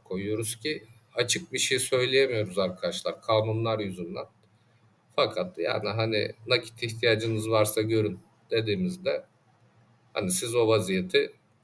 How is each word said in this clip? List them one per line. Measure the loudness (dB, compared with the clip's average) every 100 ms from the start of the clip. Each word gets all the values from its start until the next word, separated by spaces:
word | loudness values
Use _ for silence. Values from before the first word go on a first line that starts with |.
koyuyoruz | -10 -6 -4 -4 -4 -6
ki | -6 -8 -10 -20 _
açık | -4 0 -2 -4
bir | -4
şey | 0 0
söyleyemiyoruz | 2 2 2 4 2 0 -2 -2
arkadaşlar. | -2 -2 -6 -4 -6 -6
Kanunlar | 2 2 2 0 -2 -2
yüzünden. | -4 -8 -10 -10 -12 _ _ _ _ _ _ _ _ -2
Fakat | 0 -2 -6 -4
yani, | -4 -2 -2
hani, | 0 0 0 -2 -6 -2
"Nakit | -2 -2 -8
ihtiyacınız | -8 0 2 4 2 -2 2
varsa | 2 4 2
görün." | 2 2 0 -4 -12 _ _
dediğimizde, | -2 0 0 -2 -2 -4 -4 -8 _ _ _ _ _ _ _ _
hani, | -4 2
siz | 2 2
o | 2 4
vaziyeti | 4 2 0 2 0 0 -4 _ _